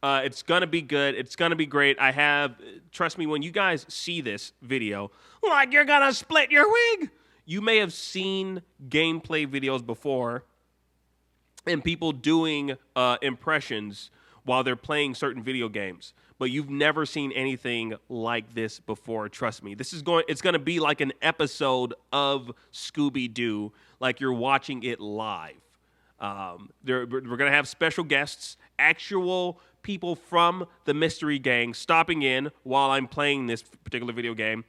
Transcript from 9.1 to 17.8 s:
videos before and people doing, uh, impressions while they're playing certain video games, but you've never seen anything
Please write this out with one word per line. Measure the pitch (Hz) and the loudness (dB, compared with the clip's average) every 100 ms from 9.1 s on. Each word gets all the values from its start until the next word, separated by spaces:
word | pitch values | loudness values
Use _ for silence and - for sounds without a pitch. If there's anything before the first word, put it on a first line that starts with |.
| 165 - 160 147 | 0 -4 -4 -2
videos | 135 131 135 | -2 -2 -4
before | 117 113 147 131 120 120 - _ _ _ _ _ _ _ _ _ _ - - | -4 -8 -4 -2 -2 -6 -10 _ _ _ _ _ _ _ _ _ _ -12 -4
and | 165 | -2
people | 165 165 165 | 0 -2 -2
doing, | 139 135 165 165 147 143 131 _ - | -2 2 2 2 -2 -4 -8 _ 0
uh, | 127 120 | 2 2
impressions | 139 123 - 156 - 113 104 101 - _ _ _ | 0 -4 0 -2 0 -6 -6 -12 -18 _ _ _
while | - 127 | -2 0
they're | 127 123 | 2 -2
playing | - 151 147 131 | -2 0 0 0
certain | 143 123 | -4 -4
video | 117 131 117 | -6 -4 -4
games, | 104 98 87 - _ _ _ | -4 -8 -10 -18 _ _ _
but | 131 | -4
you've | 131 139 | -4 -6
never | 139 147 156 151 | 0 2 2 -2
seen | 160 139 | -4 -4
anything | 123 135 127 127 120 | -2 -4 -4 -4 -4